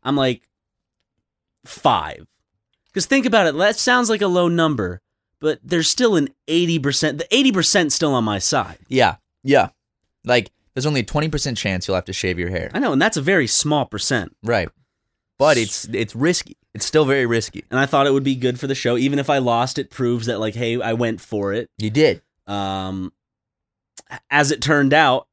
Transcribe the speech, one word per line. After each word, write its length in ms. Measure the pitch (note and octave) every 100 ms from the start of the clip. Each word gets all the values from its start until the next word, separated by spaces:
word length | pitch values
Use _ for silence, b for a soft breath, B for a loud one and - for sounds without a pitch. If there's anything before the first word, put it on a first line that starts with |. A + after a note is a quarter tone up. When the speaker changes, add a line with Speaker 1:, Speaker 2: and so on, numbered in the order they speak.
Speaker 1:
I'm 140 | B2+ C#3
like, 260 | C3 B2 _ _ _ _ _ _ _ _ _ _ _ _
"Five." 600 | - - C#3+ G#2+ D#2 - - _ _ _ _ _ _
'Cause 140 | - -
think 180 | C4+
about 220 | A#3+ G#3+ F3
it. 100 | C#3+
That 220 | G3+ G#3+
sounds 320 | - B3 A#3
like 100 | G#3+
a 60 | G3+
low 220 | F3+ F3
number, 520 | E3+ D#3+ C3+ F#2 F2+ _ _ _ _
but 200 | D3+ D3
there's 240 | C3+ E3+ D#3
still 280 | - B3 F3+
an 120 | C#3+ _ -
eighty 300 | E3 F3 E3
percent. 400 | C#3 C3+ D#3 D3
The 160 | D#3+
eighty 160 | A#3+ C4
percent's 420 | F#3+ D#3+ G3+ D#3+
still 200 | - D#3
on 100 | C3
my 140 | A2 G2+
side. 400 | - C#3+ - - _
Speaker 2:
Yeah. 280 | B2+ A2 - _ _
Yeah. 260 | C3 C#3 G2+ _ _ _ _ _
Like, 280 | A#2 B2 G#2 _ _
there's 100 | - C#3
only 140 | C#3+
a 40 |
twenty 240 | G#2+ D3 D#3
percent 260 | D3+ - A#2
chance 320 | G2+ F#2 -
you'll 60 |
have 100 | F#2 -
to 60 |
shave 260 | F#2 F#2+ F2
your 120 | F2
hair. 200 | F#2 -
Speaker 1:
I 40 | G3
know, 120 | C4
and 80 | C#3
that's 160 | G3+ E3
a 60 |
very 240 | C#3 F#3+ B2
small 400 | - D3+ D3+ B2+
percent. 500 | G#2 - B2+ F#2 _
Speaker 2:
Right. 260 | A2 A2+ E2 _ _ _ _ _ _ _
But 180 | C#3+ C3+
Speaker 1:
S- 280 | A2 - -
Speaker 2:
it's, 20 |
it's 200 | G#2+ A2 A2+
risky. 420 | D3+ F3+ - - _
It's 100 | G2
still 200 | - D#3 C#3+
very 180 | C#3 B2
risky. 380 | A#2 A2 - -
Speaker 1:
And 100 | B2+
I 60 | C#3
thought 200 | C#3+ C#3+
it 60 |
would 100 | C#3+
be 100 | C3+ C3
good 240 | B2 B2
for 60 | C3+
the 80 |
show. 220 | C3 B2 A#2+
Even 200 | C3+ C#3+
if 100 | C#3
I 80 | C#3
lost, 400 | B2 A#2 B2+ -
it 120 | C3+
proves 360 | - B2 A#2+ A2+
that, 120 | G#2+
like, 160 | A2
hey, 260 | G#2+ A#2+ A#2+
I 120 | A2+
went 260 | A2+ A#2 A2+
for 320 | - G#2+ G2
it. 160 | G#2 - -
Speaker 2:
You 120 | G#2+
did. 320 | A#2+ D#3 - _ _ -
Speaker 1:
Um, 680 | G2+ G2 F#2+ F#2+ F#2+ F#2 _ _ _ _ _ _ _ _ - _ B _
as 200 | C#3+ C#3+
it 100 | D3+
turned 300 | B2+ D3 C#3
out 340 | D3 D3+ B2+ -